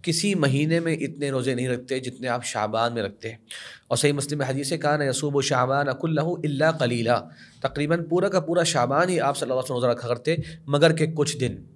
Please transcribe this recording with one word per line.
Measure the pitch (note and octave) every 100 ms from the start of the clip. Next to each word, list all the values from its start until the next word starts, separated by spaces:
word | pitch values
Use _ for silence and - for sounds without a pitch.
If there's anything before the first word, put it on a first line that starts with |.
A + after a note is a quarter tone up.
किसी | - D#3+ G#3 F#3
महीने | C#3 C3+ D#3 E3
में | E3
इतने | D#3 D#3 D#3+ C#3+
रोज़े | C3+ B2
नहीं | A#2+ B2+
रखते | B2 B2 C3
जितने | B2+ A#2+ B2+
आप | A#2+
शाबान | - A2+ G#2+ A2 A#2
में | A#2
रखते | G2 - A2+
हैं। | A2+ _ - - - _
और | B2+
सही | D3
मुस्लिम | C#3+ C#3+ D3
में | C3+
हदीस | C3+ C#3
है, | D#3+
"कान | D3 D3
यसूबु | C#3+ B2+ D3 C#3
शाबान | C3 C3 B2+ C#3 C#3+
कुल्लहु | B2 E3 D#3 D#3+ F3
इल्ला | D3+ C3+ D#3
कलीला", | D#3+ B2 A#2 A2+ A#2 - - - -
तकरीबन | C3+ C#3+ D3 E3+
पूरा | D#3 F3 G3
का | F#3+
पूरा | D#3 E3+ D#3+
शाबान | C#3 B2 C#3+ F3+
ही | F3
आप | C#3
सल्लल्लाहु | C#3 B2+ C3
अलैहि |
वसल्लम | B2+ B2
रोज़ा | B2
रखा | A#2 A#2+
करते | A#2 - E3+ - - -
मगर | C#3+ D#3+
के | D#3+ D#3+
कुछ | D#3 D3 A#2+
दिन | B2 - -